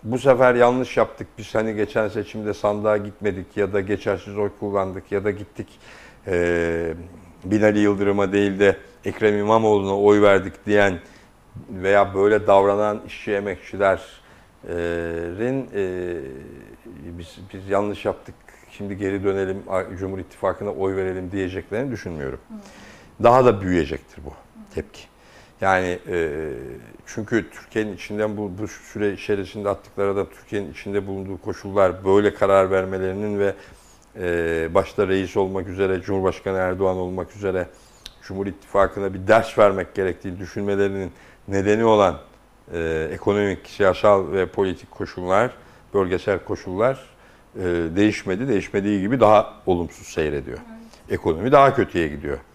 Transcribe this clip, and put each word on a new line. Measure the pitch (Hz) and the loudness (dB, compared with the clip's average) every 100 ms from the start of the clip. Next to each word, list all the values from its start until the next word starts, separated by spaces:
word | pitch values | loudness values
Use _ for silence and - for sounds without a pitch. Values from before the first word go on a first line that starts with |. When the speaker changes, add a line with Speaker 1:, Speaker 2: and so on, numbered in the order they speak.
Speaker 1:
bu | 107 123 | -4 0
sefer | 135 123 127 120 | 4 6 6 6
yanlış | 120 127 123 - | 4 4 -2 0
yaptık, | 110 - 101 - | -2 -2 -18 -16
biz | 107 113 | -6 -4
hani | 110 107 | -2 -2
geçen | 101 - 107 | -2 -2 -2
seçimde | 101 101 110 104 | -4 -8 -8 -8
sandığa | 104 107 104 107 107 | -2 -2 0 0 0
gitmedik | 101 98 104 95 90 - | -2 -6 -4 -4 -8 -4
ya | 98 | -2
da | 101 | -2
geçersiz | 95 101 - 95 101 101 | -2 -4 -2 -4 -6 -6
oy | 101 - | -6 -4
kullandık | 104 98 95 95 - | -4 -2 -4 -6 -6
ya | 101 | -4
da | 101 | -4
gittik, | 98 104 - - - - - - - - | -6 -10 -14 -16 -16 -20 -20 -20 -18 -4
e, | 90 87 85 85 82 85 80 87 - - - | -2 0 0 0 -2 -4 -8 -14 -20 -20 -18
Binali | 95 104 107 104 | -2 4 4 4
Yıldırım'a | 104 101 101 101 98 | 2 2 0 0 2
değil | 101 101 95 | 2 2 4
de | 101 95 - - - | 4 4 -4 -12 -10
Ekrem | 101 110 104 | 0 2 2
İmamoğlu'na | 104 113 110 104 98 98 | 4 4 6 2 2 4
oy | 101 104 | 6 8
verdik | 104 98 92 - - | 6 6 2 -10 0
diyen | 104 101 87 - - - _ _ - - | 4 4 0 -10 -20 -20 _ _ -20 -16
veya | 98 92 101 95 95 | -6 2 4 4 2
böyle | 101 107 98 | 4 4 4
davranan | 98 98 101 104 107 - | 4 6 2 0 -2 -8
işçi | - - | -14 -4
emekçilerin, | 101 101 87 - 95 98 92 - - _ - _ _ - 87 85 85 85 82 85 90 117 135 117 98 | -4 -4 -8 -12 0 2 2 -4 -20 _ -20 _ _ -10 -6 -4 -4 -6 -6 -8 -6 -4 -4 -6 -6
e, | 95 90 90 85 67 67 71 69 57 - - | -6 -4 -8 -8 -10 -16 -18 -20 -20 -20 -20
biz, | - 78 85 85 - 95 | -18 -16 -16 -16 -18 -18
biz | 98 95 | -16 -2
yanlış | 98 104 98 107 | 0 0 -2 -4
yaptık, | 92 - - - - - | -6 -10 -20 -20 -20 -20
şimdi | - 101 98 | -14 -10 -4
geri | 98 98 | -2 -2
dönelim, | 98 98 95 95 - | 0 0 -2 -4 -4
a-, | 95 92 90 | -4 -4 -6
Cumhur | 95 95 | -8 -8
İttifakı'na | 87 - 98 92 104 | -12 -4 -4 -2 -6
oy | - 95 95 | -4 -2 -2
verelim | 92 92 92 | -4 -6 -6
diyeceklerini | 98 92 95 101 104 139 | -4 -4 -6 -8 -6 -6
düşünmüyorum. | 113 - 80 67 62 _ | -8 -10 -8 -8 -10 _
Speaker 2:
Hı. | - - - - - - - | -20 -20 -20 -20 -20 -20 2
Speaker 1:
Daha | 113 123 127 | 6 8 6
da | 104 | 4
büyüyecektir | 95 90 73 67 - - 71 | 2 0 0 -4 -12 -20 -18
bu | |
Speaker 2:
Hı. | - - - - - | -20 -20 -20 -14 -12
Speaker 1:
tepki. | - - - _ _ - - _ | -12 -14 -20 _ _ -20 -20 _
Yani, | 95 92 92 90 - | 2 2 2 -4 -4
e, | 90 80 73 78 62 64 60 57 - - | -2 -2 -4 -8 -8 -12 -16 -20 -20 -16
çünkü | - 107 117 98 | -12 -4 -2 -4
Türkiye'nin | - - - 107 95 | -14 -8 -6 -4 -8
içinden | - 104 107 104 | -10 -4 -4 -4
bu, | 104 90 | -8 -8
bu | 104 | -12
süre | - - 107 101 | -12 -16 -4 -4
içerisinde | 92 - 104 90 107 101 | -4 -4 -4 -4 -6 -4
attıkları | 98 - - 101 | -6 -8 -4 -2
adam | 98 92 - | -2 -4 -8
Türkiye'nin | - 104 92 | -10 -8 -8
içinde | - - 101 98 | -12 -6 -6 -6
bulunduğu | 98 95 95 | -10 -10 -12
koşullar | 104 92 101 98 95 90 95 | -10 -10 -6 2 2 2 4
böyle | 98 104 | 4 4
karar | - 98 98 95 | 2 4 6 6
vermelerinin | 95 95 - 135 190 208 202 | 2 0 -4 -4 -4 -4 -2
ve, | 202 - - - _ _ _ - | -2 -4 -14 -20 _ _ _ -8
e, | 90 85 82 82 82 | -4 -2 -2 -2 0
başta | 87 95 - 98 | 0 0 -2 0
reis | 95 92 110 | 0 -2 -2
olmak | 95 95 92 | -2 -2 -8
üzere, | 92 98 92 | -2 -2 -2
Cumhurbaşkanı | 92 98 95 87 - 95 | -2 -2 0 -2 -4 -2
Erdoğan | 92 92 95 92 | -2 0 -2 -2
olmak | 90 92 87 101 | -6 -6 -10 -6
üzere | 101 92 87 - - _ - - | -4 -4 -6 -12 -20 _ -20 -20
Cumhur | - 95 98 | -14 -8 -8
İttifakı'na | 92 - 101 95 - 98 | -8 -4 2 2 0 -6
bir | 95 95 | -6 4
ders | 110 107 - | 4 4 4
vermek | 104 95 87 - | 4 4 -6 -2
gerektiğini | 95 90 98 90 | -2 -2 -10 -12
düşünmelerinin | 92 - 101 101 98 98 92 - - - - | -12 -8 -4 0 0 -2 -8 -10 -20 -20 -6
nedeni | 98 98 107 113 | -2 2 4 6
olan, | 107 98 71 - _ _ _ - | 6 6 2 -12 _ _ _ -12
e, | 85 82 80 78 | -6 -4 -2 -4
ekonomik, | 90 - 101 101 90 - | -4 -2 0 0 -2 -10
siyasal | - 98 90 107 101 90 | 0 2 4 4 4 2
ve | 92 90 | -2 -2
politik | - 95 87 - | 0 -2 -2 -12
koşullar, | - 95 - 90 95 123 - - - - | -12 -12 -8 0 2 2 -4 -20 -20 -4
bölgesel | 101 92 90 - 95 | -2 0 -2 -2 -4
koşullar, | - 98 - 92 117 135 - _ _ _ _ - | -4 -10 -8 -2 -2 -2 -12 _ _ _ _ -8
e, | 92 85 82 85 | -4 -2 -2 2
değişmedi. | 107 104 - 95 135 | 2 2 -6 -4 -2
Değişmediği | 104 90 104 98 104 | -2 -2 -4 -2 -2
gibi | 95 131 | 0 4
daha | 107 107 107 - - | 6 6 4 -6 -2
olumsuz | 90 82 - - | -2 -2 -10 -12
seyrediyor. | - 78 71 67 - | -4 -2 -2 -8 -14
Speaker 2:
Evet. | - - - - - 98 | -14 -20 -20 -20 -10 -6
Speaker 1:
Ekonomi | 104 80 110 | -2 -2 2
daha | 143 139 131 | 6 4 4
kötüye | 92 92 80 | -2 0 -4
gidiyor. | 71 73 69 - | -4 -8 -8 -10